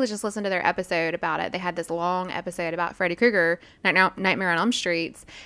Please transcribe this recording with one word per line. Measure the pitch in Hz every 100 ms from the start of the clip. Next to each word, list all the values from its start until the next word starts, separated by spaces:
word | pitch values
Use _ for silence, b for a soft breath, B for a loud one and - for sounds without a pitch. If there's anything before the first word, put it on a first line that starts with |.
| 254
just | 208
listen | 214 214
to | 202
their | 185
episode | - 180 180 170 165 170
about | 165 151
it." | -
They | 185
had | 180 170
this | 165
long | 170 175 185 185
episode | - 180 175 165 165
about | 170 -
Freddy | 180 175
Krueger, | 240 208 165 175 b b
Night-, | 190 175 185 -
Nightmare | 190 175 185
on | 165
Elm | 208
Streets, | 240 180 170 165 - - B